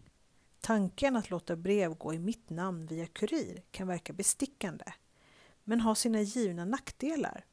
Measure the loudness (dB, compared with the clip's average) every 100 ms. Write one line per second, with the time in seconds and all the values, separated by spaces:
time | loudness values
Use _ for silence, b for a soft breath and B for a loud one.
0 | -20 _ _ b b _ 2 2 2 2
1 | 2 2 0 -4 -2 -2 2 4 2 0
2 | -4 -2 -2 -4 -6 -4 -4 -4 -6 -6
3 | -6 -2 0 0 -2 -6 -12 -6 -4 -4
4 | -4 -2 2 2 0 -4 -6 -6 -12 -16
5 | _ B B B B B 0 2 4 4
6 | 4 4 2 2 0 0 -2 -2 -4 -4
7 | -2 0 -2 -4 -16